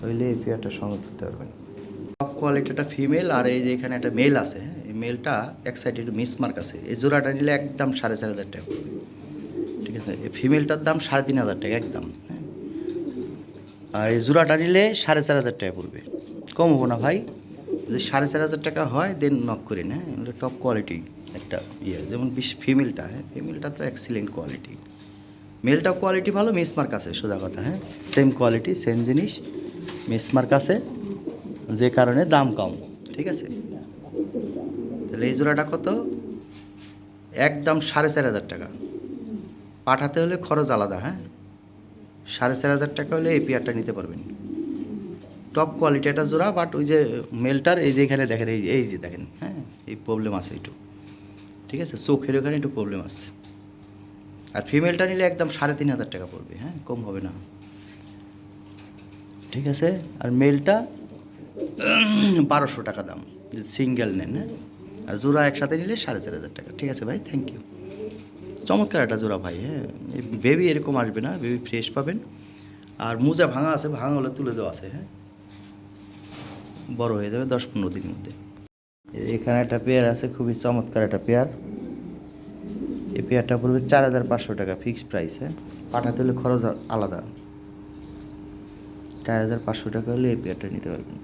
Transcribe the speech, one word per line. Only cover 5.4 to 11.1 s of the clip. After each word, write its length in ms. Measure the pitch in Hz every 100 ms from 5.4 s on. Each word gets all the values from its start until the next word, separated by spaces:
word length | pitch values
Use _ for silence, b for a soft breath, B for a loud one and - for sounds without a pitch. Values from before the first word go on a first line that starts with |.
| 120 - -
এক 60 | 123
সাইডে 180 | - 120
একটু 120 | 117 110
মিসমার্ক 360 | 120 - 123 -
আছে। 140 | 82 - -
এই 40 | 117
জোড়াটা 280 | 135 143 123
নিলে 180 | 135 147 143
একদম 300 | 143 - 135 131
সাড়ে 160 | 113 107
চার 120 | 110
হাজার 140 | 101 95
টাকা 120 | 98 90
পড়বে, 220 | 107 - - - - - - - - - - 208
ঠিক 100 | 110
আছে? 100 | 104 -
এই 60 | - -
ফিমেলটার 440 | 131 151 147 151 156
দাম 100 | 160
সাড়ে 160 | -